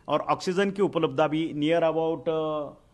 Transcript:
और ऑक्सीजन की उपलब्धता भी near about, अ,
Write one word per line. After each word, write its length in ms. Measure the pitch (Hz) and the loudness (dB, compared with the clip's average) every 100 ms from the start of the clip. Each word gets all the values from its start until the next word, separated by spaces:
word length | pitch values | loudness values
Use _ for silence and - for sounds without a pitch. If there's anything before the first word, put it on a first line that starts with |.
| - | -2
और 120 | 147 | -2
ऑक्सीजन 500 | - 147 - 180 202 | 0 -2 0 0 0
की 120 | 196 | 0
उपलब्धता 460 | 185 170 160 135 156 | 0 2 0 2 2
भी 260 | 156 165 147 | 0 -2 -2
near 260 | 151 170 160 | 2 2 2
about, 340 | 160 160 165 - | 2 0 -2 -2
अ, 440 | 160 156 151 139 - _ | -2 -2 -4 -6 -12 _